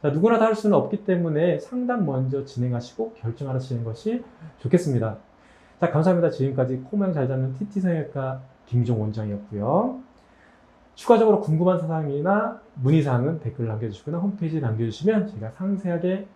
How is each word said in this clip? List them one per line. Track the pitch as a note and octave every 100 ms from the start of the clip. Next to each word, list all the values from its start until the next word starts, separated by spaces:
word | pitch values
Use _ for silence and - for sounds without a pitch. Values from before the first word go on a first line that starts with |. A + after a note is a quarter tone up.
자, | D3+
누구나 | C#3+ G#3 A3+
다 |
할 | A3
수는 | G#3+ G#3+ F3
없기 | - G3+ -
때문에 | F3+ E3+ D3+ F3 D#3+
상담 | - B3 B3 B3
먼저 | E3 C3 C3 C#3
진행하시고 | C3+ - B2 A#2+ A#2 - A2+
결정하시는 | - A2+ A#2 C#3 C3 B2 B2
것이 | A2+ A2+ G#3 A#3+ - - D#3+ -
좋겠습니다. | B2 F3 E3+ B2 A2 G#2+ - _ _ - - -
자, | F3
감사합니다. | D3+ E3 F3 E3+
지금까지 | - C3+ B2+ B2+ B2+ -
코 | G#3
모양 | G3
잘 | D#3+ C3
잡는 | C3 C3
티티 | C3 G3+ G3
성형외과 | F#3 E3 C#3+ C#3+ C3 C3 - - -
김의종 | B2 A#2+ A2+
원장이었고요. | G#2+ G#2+ G#2+ G2+ - G#2 G#2+ E3 B3 C4 - _ _ _ - _ _ _ _
추가적으로 | - - A#3 A3 G3
궁금한 | - D#3+ F3+ F3
사항이나 | D#3+ D#3+ D3 C#3+ D#3+ G3+ - - -
문의사항은 | - C3 D#3 C#3+ B2 C3 E3
댓글 | A#2 - A#2
남겨주시거나 | G#2+ A2+ G2 - E3+
홈페이지에 | G3 G3+ E3 D#3+
남겨주시면 | C3 A2 A#2 A2 E3+ A3 F3+
제가 | G#2 A2
상세하게 | - F#3+ F#3+ F#3 E3+ F3+ F#3+ G3+